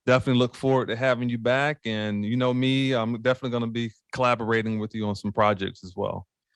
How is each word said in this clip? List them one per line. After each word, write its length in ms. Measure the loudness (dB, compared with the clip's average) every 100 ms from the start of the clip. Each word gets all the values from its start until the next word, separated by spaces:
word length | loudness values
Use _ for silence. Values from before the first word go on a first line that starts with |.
| 2
definitely 320 | 4 4 2
look 160 | 2 0
forward 320 | 0 2 0
to 80 | 0
having 340 | 0 0 -2
you 80 | -2
back. 440 | 0 0 0 -4 -4
And 400 | -4 -2 -2 -2
you 100 | 0
know 160 | 0
me, 420 | 2 2 2 2
I'm 280 | 0 0 0
definitely 300 | 0 0 -2
gonna 160 | -2 -2
be 240 | -4 -6 -8 _
collaborating 680 | 0 2 2 2 0 0 -4
with 160 | -4 -4
you 100 | -4
on 100 | -4
some 160 | -4
projects 520 | 2 2 2 -4 -8
as 100 | -12 -6
well. 320 | -6 -6 -14 _ _